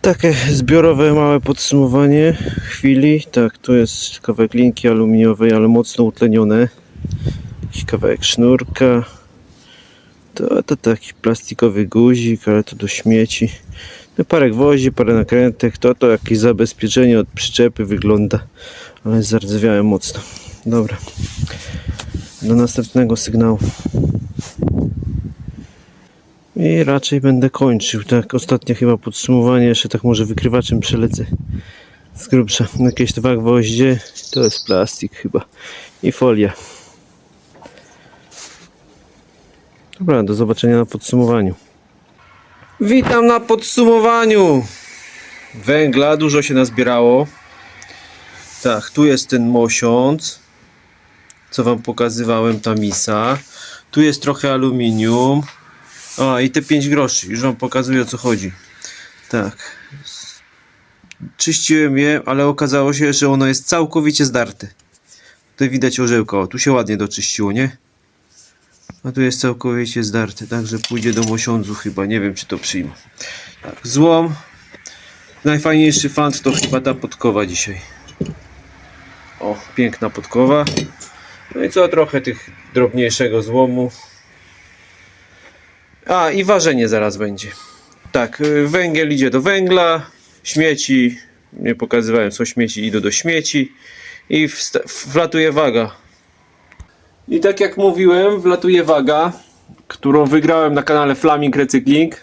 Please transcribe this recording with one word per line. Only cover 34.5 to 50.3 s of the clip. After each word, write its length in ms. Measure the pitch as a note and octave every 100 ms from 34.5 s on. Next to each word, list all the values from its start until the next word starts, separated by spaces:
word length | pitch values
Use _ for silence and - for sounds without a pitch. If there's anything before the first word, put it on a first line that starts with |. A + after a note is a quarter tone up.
| - -
plastik 500 | F#2+ A2 - - -
chyba. 300 | - A#2 - - - - - -
I 80 | -
folia. 420 | - B2+ A2 G2+ - - - - _ _ _ _ _ _ _ - - - - _ _ _ - - - F3 _ _ _ _ _ _ _ _ _ _ _ _ -
Dobra, 240 | F3+ C3+
do 100 | G2+
zobaczenia 440 | G#2 A2 A2 A#2+ A#2
na 80 | A#2
podsumowaniu. 720 | G#2+ - B2 A#2+ A#2 G2 F2 _ _ _ _ _ _ _ _ _ _ - _
Witam 460 | G#3 C4 - A#3+ A#3
na 120 | A#3
podsumowaniu. 1300 | A3+ A3+ - - A#3 A#3 A3 A#3 A3+ G#3+ F#3 C#3 A2+ - - - - - - - - A#2
Węgla 600 | G#2+ D3 D3+ B2 C#3+ D3+
dużo 240 | D#3 D3
się 120 | C#3+
nazbierało. 760 | C3 B2+ A2+ B2 A#2+ A#2+ B2+ D3 - - - - - - - - - - - - -
Tak, 260 | B2+ G#2+ -
tu 160 | - D3
jest 240 | C3 -
ten 180 | B2+ A#2
mosiąc, 920 | A#2+ A#2 - A#2 A#2+ C3 D#3 -